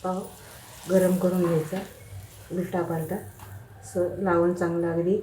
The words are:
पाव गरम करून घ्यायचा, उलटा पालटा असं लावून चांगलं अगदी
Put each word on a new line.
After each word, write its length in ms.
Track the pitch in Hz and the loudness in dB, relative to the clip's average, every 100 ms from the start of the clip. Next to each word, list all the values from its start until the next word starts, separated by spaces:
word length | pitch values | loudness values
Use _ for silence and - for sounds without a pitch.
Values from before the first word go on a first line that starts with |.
पाव 160 | 185 185 - - - - - - - | -4 -4 -6 -14 -18 -20 -20 -16 2
गरम 260 | 185 185 185 | 4 6 4
करून 300 | 180 180 170 | 4 4 4
घ्यायचा, 320 | 160 - - - - - - - - - | 2 2 -6 -8 -16 -16 -16 -16 -20 -8
उलटा 300 | 175 185 180 | -6 -2 -2
पालटा 340 | 170 160 156 208 - - - - - - | -2 -2 -2 -6 -8 -16 -16 -16 -18 -20
असं 340 | - 185 175 - | -6 -2 0 0
लावून 360 | 190 170 175 | 2 4 4
चांगलं 340 | 180 170 170 170 | 2 0 0 0
अगदी 260 | 165 170 208 | 0 2 0